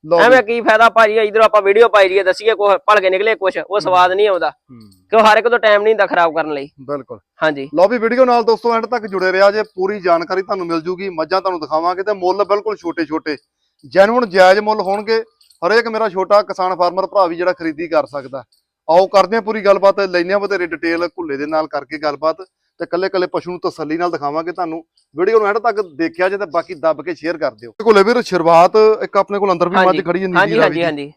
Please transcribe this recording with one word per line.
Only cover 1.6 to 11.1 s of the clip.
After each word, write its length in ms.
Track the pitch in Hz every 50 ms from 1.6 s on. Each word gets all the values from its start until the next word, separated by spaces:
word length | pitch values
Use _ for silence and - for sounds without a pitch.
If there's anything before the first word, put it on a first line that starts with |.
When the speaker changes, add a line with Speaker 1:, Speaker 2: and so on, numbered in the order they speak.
Speaker 2:
ਵੀਡੀਓ 260 | 196 196 202 220 233
ਪਾਈ 220 | 226 - 208 196 185
ਜਾਈਏ, 140 | 185 202 185
ਦੱਸੀਏ 300 | 185 180 - 208 220 220
ਕੁਛ, 180 | 175 208 202 190 180 _
ਭਲਕੇ 220 | - 214 208 190 185
ਨਿਕਲੇ 260 | 185 185 208 226 220
ਕੁਛ, 220 | 214 190 185 -
ਉਹ 60 | 175 151 -
Speaker 1:
ਹੂੰ। 80 | 190 208
Speaker 2:
ਸਵਾਦ 300 | 160 185 185 180 180 180
ਨਹੀਂ 160 | 185 196 208
ਆਉਂਦਾ। 220 | 208 190 170 165 151
Speaker 1:
ਹੂੰ। 300 | - _ _ _ 131 117 110 101 98 _ _ _
Speaker 2:
ਕਿਉਂ 120 | 202 226
ਹਰ 160 | 214 214 214
ਇੱਕ 100 | 220 220
ਤੋਂ 120 | 233 233 226
ਟਾਈਮ 220 | 226 214 208 208
ਨਹੀਂ 120 | 208 220 220
ਹੁੰਦਾ 120 | 202 196
ਖਰਾਬ 260 | 180 185 180 170 170 147
ਕਰਨ 160 | 165 151 156 151
ਲਈ। 160 | 139 139 147 _ _
Speaker 1:
ਬਿਲਕੁਲ। 380 | 131 120 147 143 127 _ 120 101 _ _ _ _ 165
Speaker 2:
ਹਾਂਜੀ। 260 | 156 147 139 135 156 143
Speaker 1:
ਲਓ 120 | 165 180
ਵੀ 100 | 202 247
ਵੀਡੀਓ 280 | 240 214 226 240 247 262
ਨਾਲ 180 | 247 240 240 226
ਦੋਸਤੋ 300 | 226 226 202 - 233 233
ਐਂਡ 120 | 226 226
ਤੱਕ 200 | 220 247 240 208
ਜੁੜੇ 240 | 214 196 185 185 185
ਰਿਹਾ 180 | 185 190 196 202
ਜੇ, 120 | 202 214 214 214 _
ਪੂਰੀ 240 | 185 185 196 214 208
ਜਾਣਕਾਰੀ 420 | 175 185 170 165 170 160 185 190
ਤੁਹਾਨੂੰ 240 | 190 190 208 190 180
ਮਿਲ 140 | 170 165 165
ਜੂਗੀ। 280 | 156 175 185 175 196
ਮੱਝਾਂ 320 | 196